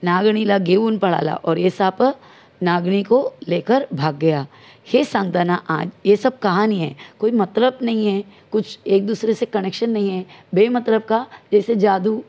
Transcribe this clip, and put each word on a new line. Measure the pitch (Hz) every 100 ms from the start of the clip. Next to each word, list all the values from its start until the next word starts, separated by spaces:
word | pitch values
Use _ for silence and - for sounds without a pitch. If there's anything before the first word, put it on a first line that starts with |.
नागणीला | 180 180 208 214 214 202
घेऊन | 175 185 226 220
पळाला, | 190 165 156 -
और | - 165
ये | 185
सांप | - 190 185 247 277 - - - _
नागणी | 180 175 175 196
को | 196 240 381 - -
लेकर | 175 - 254 277
भाग | 143 151 143
गया। | 160 151 139 - - -
हे | - 254
सांगताना | 294 226 196 175 175 175 -
आज | 156 170 -
ये | 185 202
सब | 254 254
कहानी | 208 180 214 202
है, | 156 139 - _
कोई | 214
मतलब | 240 190 - 247 254
नहीं | 240 226 214
है, | 196 202 - _
कुछ | 214 - - -
एक | 196 202
दूसरे | 226 220
से | 220 233
कनेक्शन | 214 185 190 233
नहीं | 220 202
है, | 185 185 - -
बेमतलब | 175 226 247 240 220
का | 220 220 247 - _
जैसे | 208 202
जादू | 226 202 190 185 220